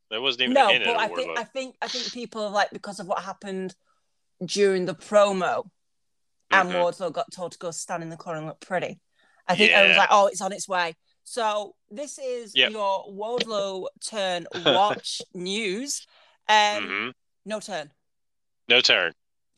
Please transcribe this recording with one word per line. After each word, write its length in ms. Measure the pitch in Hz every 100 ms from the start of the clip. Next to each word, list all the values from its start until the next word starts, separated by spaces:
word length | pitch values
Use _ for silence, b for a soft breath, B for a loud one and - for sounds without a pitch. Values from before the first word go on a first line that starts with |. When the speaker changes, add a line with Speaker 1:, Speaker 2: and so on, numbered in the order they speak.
| -
Speaker 1:
There 100 | 110
wasn't 220 | 135 120
even 100 | 127
Speaker 2:
No, 140 | 135 226
Speaker 1:
a 40 |
hint 120 | 185 190
Speaker 2:
but 60 |
Speaker 1:
at 60 | -
a 20 |
Speaker 2:
I 80 | 214
think, 220 | - -
Speaker 1:
Wardlow. 80 | 165
Speaker 2:
I 40 |
think, 320 | 220 269 262 -
I 60 | 233
think 260 | 247 220
people, 360 | 247 233 226 208
like, 180 | 202 190
because 280 | - 214 196
of 80 | 180
what 160 | -
happened 500 | 185 185 202 190 190 - _ _ _ _ _ - 175
during 400 | 196 202 190 180
the 80 | 175
promo, 760 | - 208 202 190 170 117 190 _ _ _ _ _ _ _ -
and 180 | 196 180
Speaker 1:
Mm-hmm. 80 | 180
Speaker 2:
Wardlow 340 | 175 - 180
got 180 | - -
told 220 | - 170
to 40 | -
go 140 | 175
stand 320 | 165 - 175
in 60 | 165
the 80 | 160
corner 200 | - 160
and 80 | 156
look 120 | -
pretty. 400 | - 180 151 - _ _ _ _ -
I 80 | 180
think 160 | 190
everyone's 240 | 170 170 165
Speaker 1:
Yeah. 60 |
Speaker 2:
like, 80 | 196
"Oh, 160 | 208 202
it's 140 | 185
on 100 | 190
its 140 | 196 -
way." 280 | 185 170 165 _ _ -
So 500 | - 214 214 202 - _
this 280 | 208 294 -
is 360 | 269 247 220 220
Speaker 1:
Yep. 160 | 226
Speaker 2:
your 340 | 214 196 196 -
Wardlow 800 | 196 214 240 233 214 196 190 185 - -
turn 380 | 226 190 175 165 180
Speaker 1:
<laughs> 100 | 165
Speaker 2:
watch 560 | 160 208 - - - -
news. 720 | 180 180 202 214 196 285 - - b b b -
Um, 80 | 214
Speaker 1:
Mm-hmm. 540 | 208 208 190 196 233 - _ _ 190
Speaker 2:
no 140 | 214
turn. 320 | 202 175 151 _ _ _ _ _ _ _ -
Speaker 1:
No 100 | 120
turn. 320 | 127 113 85 - _ _ _